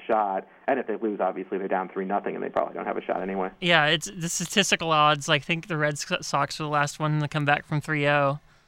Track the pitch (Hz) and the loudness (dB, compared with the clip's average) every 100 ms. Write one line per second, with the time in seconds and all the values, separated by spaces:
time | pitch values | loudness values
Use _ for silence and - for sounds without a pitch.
0 | - 110 101 95 - - - 131 113 101 | 0 2 2 -2 -6 -6 -2 -2 -2 -2
1 | 110 101 92 95 95 95 95 95 90 98 | -2 0 -2 -2 -4 -4 0 -2 -2 -4
2 | 95 101 98 - 90 90 - 87 95 92 | -2 -2 -2 -4 -4 -2 -2 -4 -6 -4
3 | - - 92 95 92 - 175 165 147 160 | -4 -4 -4 -4 -4 -2 2 4 4 0
4 | 202 196 170 - 175 208 185 - 165 156 | -4 -8 -6 -4 -2 0 2 0 2 4
5 | 151 147 151 147 151 165 - 156 151 147 | 6 4 2 0 0 -4 -2 0 0 -2
6 | - 180 156 143 143 - 151 147 147 - | -4 -4 -2 0 0 -4 -2 0 0 0
7 | 151 151 147 151 143 143 - 151 - 151 | 0 0 0 0 2 2 0 -2 0 2
8 | 143 147 139 147 - _ | 4 4 4 0 -8 _